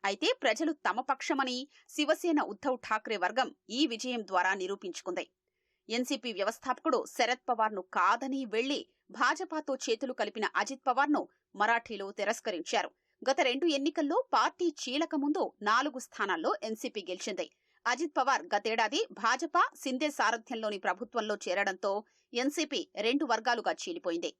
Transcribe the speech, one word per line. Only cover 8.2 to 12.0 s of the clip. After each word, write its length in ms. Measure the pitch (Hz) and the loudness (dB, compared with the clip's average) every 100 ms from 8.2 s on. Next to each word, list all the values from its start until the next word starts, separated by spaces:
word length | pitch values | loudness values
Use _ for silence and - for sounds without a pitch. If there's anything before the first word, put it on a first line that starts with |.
| 269 269 | 0 -4
వెళ్లి 420 | 254 214 262 285 - _ _ | -2 -2 0 -2 -4 _ _
భాజపాతో 680 | 220 247 311 370 311 302 269 | -2 0 0 -4 -6 -4 -4
చేతులు 360 | - 226 262 | -2 -2 -2
కలిపిన 360 | 254 208 220 208 - | -2 -4 -2 -2 0
అజిత్ 300 | 208 262 - | -2 -2 0
పవార్ను 420 | 240 277 285 180 _ _ 190 | 2 4 2 0 _ _ 0
మరాఠీలు 540 | 214 233 - 208 | 2 2 0 -8